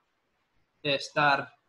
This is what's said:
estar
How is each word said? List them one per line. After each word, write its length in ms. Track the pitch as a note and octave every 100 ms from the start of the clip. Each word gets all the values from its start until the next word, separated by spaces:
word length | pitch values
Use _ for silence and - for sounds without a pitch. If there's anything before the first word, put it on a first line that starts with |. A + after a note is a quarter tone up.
| _ _ _ _ _ _ _ _
estar 720 | D3+ C3+ - D#3 D3 C#3 C3+ _